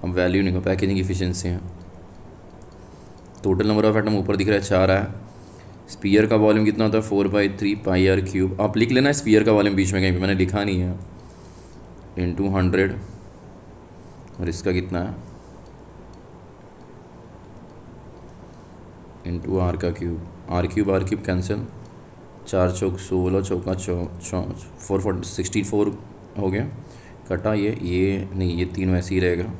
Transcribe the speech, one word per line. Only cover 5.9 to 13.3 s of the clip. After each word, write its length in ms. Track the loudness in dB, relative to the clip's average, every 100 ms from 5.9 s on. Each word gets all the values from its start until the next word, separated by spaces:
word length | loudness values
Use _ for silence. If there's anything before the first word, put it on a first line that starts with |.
Sphere 360 | -6 4 6 6
का 100 | 6
volume 280 | 6 6
कितना 200 | 4 4
होता 140 | 2 2
है? 40 |
Four 240 | 2 2 2
by 200 | 2 2 0
three 160 | -2 -2 0
pi 120 | 4 4
r 100 | 4
cube। 380 | 0 0 0 0
आप 160 | 0 2
लिख 160 | 2
लेना 200 | 4 4
sphere 320 | 2 6 6
का 80 | 8
volume, 240 | 6 6 4
बीच 160 | 2
में 80 | 2
कहीं 100 | 2
पे 60 | 2
मैंने 140 | 2
लिखा 300 | 2 2 2
नहीं 160 | 0 0
है, 180 | -2 -4 -10 -18 -20 -20 -20 -20 -20 -20 -20 -20 -14 -4
into 300 | -4 0 0
hundred, 420 | 2 2 4 2 0 -10 -16 -18